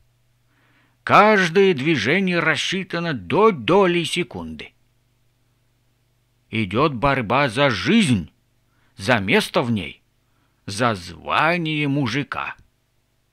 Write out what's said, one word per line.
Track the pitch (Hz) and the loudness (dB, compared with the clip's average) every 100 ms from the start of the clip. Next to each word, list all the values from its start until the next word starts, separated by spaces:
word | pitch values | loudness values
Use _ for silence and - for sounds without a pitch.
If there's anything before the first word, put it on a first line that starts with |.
| _ _ _ _ _ _ _ _ _ _ | _ _ _ _ _ _ _ _ _ _
Каждое | - 151 208 208 175 190 190 | 2 4 6 4 2 4 4
движение | 135 156 139 107 185 185 175 | 2 0 0 0 0 0 0
рассчитано | 156 143 - 190 180 170 170 | 0 -2 -4 -6 -6 -6 -6
до | 123 85 160 220 | -6 -2 2 2
доли | 151 107 196 180 175 | 2 2 4 4 2
секунды. | 151 - - 90 80 78 - _ _ _ _ _ _ _ _ _ _ _ _ _ _ _ _ _ _ | -2 -4 -6 -8 -12 -14 -18 _ _ _ _ _ _ _ _ _ _ _ _ _ _ _ _ _ _
Идет | 110 95 110 156 | -6 -4 0 -2
борьба | 120 139 135 104 131 139 | 0 0 0 0 0 0
за | 110 143 | 0 0
жизнь, | 98 107 226 156 101 80 _ _ _ _ _ _ - | 0 2 2 4 2 -2 _ _ _ _ _ _ -6
за | 98 117 | 0 0
место | 98 202 - 180 | 2 0 0 -2
в | 120 | 0
ней, | 107 71 - _ _ _ _ _ _ | -2 -4 -14 _ _ _ _ _ _
за | - 104 120 | -12 -4 -2
звание | 98 87 82 73 101 156 175 156 151 147 | -2 -10 -14 -4 0 0 0 -4 -2 -2
мужика. | 143 120 139 - 69 69 - _ _ _ _ _ _ _ | 0 -2 -4 -6 -8 -10 -12 _ _ _ _ _ _ _